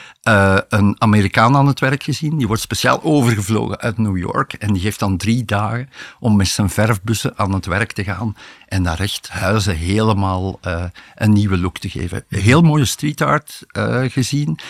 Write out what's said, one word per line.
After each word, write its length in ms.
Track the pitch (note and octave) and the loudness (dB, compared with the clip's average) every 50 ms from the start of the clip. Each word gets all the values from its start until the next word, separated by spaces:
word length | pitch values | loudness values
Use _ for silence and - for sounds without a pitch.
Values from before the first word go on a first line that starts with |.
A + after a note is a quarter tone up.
| - - - _ | -20 -20 -20 _
eh, 360 | - - A2 G2+ G2 G2 F#2+ G2 - - | 0 2 4 6 6 6 4 2 2 0
een 260 | - G#2 G2+ G2+ G2+ - | 2 2 4 2 2 2
Amerikaan 540 | A#2+ A2 G#2 G#2+ G2 G2 - A#2 A2 A#2+ C#3 | 2 4 4 4 4 2 2 4 4 4 4
aan 120 | C#3+ C#3 C#3 | 4 4 2
het 120 | C3+ - | 2 0
werk 240 | - C3 C#3+ C#3 - | 0 -2 -2 -2 -4
gezien. 340 | - C#3 - D#3+ D3+ D#3+ D#3 | -4 -6 -4 -4 -4 -2 -2
Die 100 | B2 G2 | -2 -2
wordt 140 | G#2+ - | -2 -4
speciaal 420 | - - G2 - - B2+ B2+ - - | -4 -4 -4 -2 0 0 0 0 0
overgevlogen 760 | D#3+ D#3 C#3+ B2 A#2+ A#2 G#2 F#2+ F#2 A2 G#2+ A2+ - G2+ - | 2 2 4 4 2 2 0 0 0 0 0 0 -2 -4 -6
uit 180 | - A#2+ G#2 - | -6 -4 -2 -2
New 200 | A2+ G#2+ F#2+ F#2 | -2 0 0 -2
York. 360 | F2 - - C3 D3 - - | -2 -2 -2 -4 -4 -4 -6
En 200 | - - G2+ G#2 | -6 -2 -2 -2
die 80 | F#2 | 0
heeft 180 | F2 G#2+ G#2 - | -2 -2 -4 -2
dan 180 | - G2+ F#2+ F2 | -2 -2 -2 0
drie 280 | - A2 A#2 B2+ A#2 | 0 0 0 0 0
dagen 440 | G2+ G#2 G2+ G#2+ G#2 A2+ A#2+ B2+ C3+ - - - - - _ | -2 -2 -2 -2 -2 -4 -6 -8 -12 -16 -20 -20 -20 -12 _
om 160 | - A#2+ G#2+ | 0 2 4
met 120 | G2+ G2 F#2+ | 4 4 2
zijn 220 | - - G#2+ F#2 | 2 0 0 0
verfbussen 640 | - - G#2+ A2+ A#2 F#2 F#2 A2+ A2+ - - - - - | 0 2 0 0 0 -2 -2 -4 -4 -2 -4 -4 -4 -4
aan 160 | G#2 G2 G2 | -2 -2 -2
het 120 | F#2+ - | -2 -2
werk 260 | F#2+ F2 G2+ A2+ - | -2 -2 -2 -4 -4
te 120 | - - G2+ | -6 -6 -6
gaan 320 | G#2 G2 F2 A2 A2+ G2+ - - - - - _ _ | -6 -6 -6 -6 -8 -8 -10 -14 -20 -20 -20 _ _
en 160 | - F#2+ F2+ | -2 -2 0
daar 160 | F2 D#2+ E2 | 0 -2 -2
echt 300 | F#2+ G#2 - - - - | -4 -4 -6 -8 -12 -12
huizen 460 | - - - F#2 G#2 G#2+ G2 G#2 F2 | -8 -4 -2 0 0 0 0 -2 -2
helemaal, 840 | D#2 E2 F2 G2 A2 A2 A2 G#2+ F#2+ G2 F#2+ F#2 F#2 F#2 G2 - - | -2 -2 -2 0 2 2 2 2 0 0 -2 -2 -4 -4 -6 -8 -8
eh, 220 | - F#2+ F2 E2+ F2+ F2 - - - - - | -6 -6 -6 -4 -6 -8 -10 -14 -20 -20 -6
een 180 | - - G#2+ G#2 | 0 2 4 4
nieuwe 240 | G#2 G#2+ G2+ F#2+ F2+ | 4 4 2 2 0
look 200 | F2 F2+ - - | 0 -2 -4 -6
te 120 | - F#2 | -10 -10
geven. 360 | - - - F2 F2 - - _ | -8 -8 -8 -6 -8 -10 -10 _
Heel 320 | - G2 F#2+ G#2+ B2+ D#3+ | -6 0 2 4 6 6
mooie 240 | E3+ D#3+ D3 D3+ C3+ | 6 6 4 4 2
street 360 | G#2+ - - - D3+ D3 - | 0 -2 -4 -6 -6 -4 -2
art, 380 | D#3+ C#3+ C#3+ D#3 - - - - - - | -2 0 0 -2 -2 -6 -16 -20 -18 -10
eh, 340 | - - G#2+ A2 A#2 A#2+ C3 B2 | -6 -4 -2 -2 0 -2 -2 -2
gezien. 520 | - C3+ B2 - - C#3+ D3 D#3 D#3 - - - | -2 -2 -2 -2 -2 -2 -2 -2 -4 -6 -8 -14